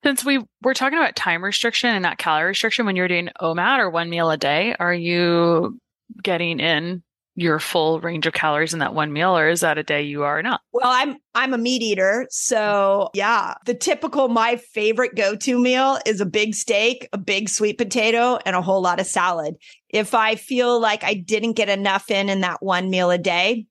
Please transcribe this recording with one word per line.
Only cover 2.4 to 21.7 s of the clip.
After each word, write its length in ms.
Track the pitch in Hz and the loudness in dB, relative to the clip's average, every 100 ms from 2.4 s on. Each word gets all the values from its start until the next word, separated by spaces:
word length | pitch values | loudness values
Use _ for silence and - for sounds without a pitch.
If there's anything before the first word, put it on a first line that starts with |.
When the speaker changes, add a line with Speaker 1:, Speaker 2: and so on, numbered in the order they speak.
| 165 | 0
Speaker 1:
restriction, 360 | 202 226 - 226 | 0 -2 0 -2
when 100 | 185 | 0
you're 120 | 180 | 0
doing 220 | 175 170 - | 0 -4 -4
omad 380 | 170 165 190 269 | -4 0 2 2
or 100 | 202 | 0
one 200 | 165 170 | -2 -4
meal 200 | 170 165 | 0 0
a 60 | 151 | 0
day, 360 | 143 147 208 - | 0 0 0 0
are 160 | 175 | 0
you 840 | 175 170 175 175 170 170 165 170 - _ _ _ - | 0 0 2 2 4 4 2 0 -6 _ _ _ -8
getting 360 | - 170 170 165 | -2 -2 -2 -2
in 420 | 160 156 165 180 - _ _ | 0 0 -2 -8 -10 _ _
your 240 | - 170 156 | -2 0 0
full 400 | - 180 160 160 | 0 0 2 0
range 260 | 170 170 160 | -2 -2 -2
of 80 | |
calories 400 | - 156 147 160 | 0 0 0 -2
in 60 | 165 | -2
that 140 | 143 | -2
one 160 | 156 151 | -2 -2
meal, 240 | 147 180 180 | 0 2 4
or 100 | 156 | 2
is 120 | 170 | 2
that 180 | 170 147 | 0 0
a 40 | |
day 200 | 151 147 | -2 -2
you 200 | 147 143 | -2 -4
are 200 | 143 147 | -2 -2
not? 180 | 196 - _ | -2 -4 _
Speaker 2:
Well, 160 | 240 254 | 0 2
I'm, 260 | 254 294 262 _ | 2 0 -6 _
I'm 200 | 233 262 | -2 0
a 40 | 254 | 0
meat 220 | 233 254 | 0 0
eater. 460 | 226 202 190 220 254 | 0 0 2 0 -2
So 800 | - - 233 208 208 196 196 196 | -6 -2 0 2 2 2 2 0
yeah, 400 | 196 202 233 - - | -2 0 0 0 -6
the 80 | - | -6
typical, 560 | 240 - 311 311 285 262 | -4 0 -2 -2 0 2
my 280 | 233 226 240 | 2 2 0
favorite 580 | 240 - 214 220 254 190 | -4 -2 0 2 0 0
go-to 420 | 202 208 - 247 | -2 0 0 2
meal 400 | 247 254 269 269 | 2 4 2 0
is 160 | - 208 | -2 -2
a 60 | 196 | 0
big 280 | 208 214 | 0 -2
steak, 540 | 214 - 208 226 254 - | -2 0 2 2 -2 -6
a 40 | - | -8
big 300 | 185 196 208 | -4 -4 -2
sweet 300 | - 214 214 | 0 0 0
potato, 600 | 220 247 220 233 240 247 | -2 0 2 2 2 0
and 100 | - | 0
a 60 | 180 | -2
whole 220 | 175 196 | 0 2
lot 180 | 180 175 | 2 0
of 60 | 190 | -2
salad. 480 | - 180 170 151 165 - - _ | 0 0 0 -4 -8 -16 -20 _
If 240 | 214 214 | -2 0
I 220 | 240 220 | 2 2
feel 440 | 220 - 254 240 240 | -2 -4 0 2 2
like 260 | 226 214 | 2 0
I 100 | - | -2
didn't 400 | 208 170 214 226 | -4 -2 -2 -2
get 160 | 226 202 | -2 0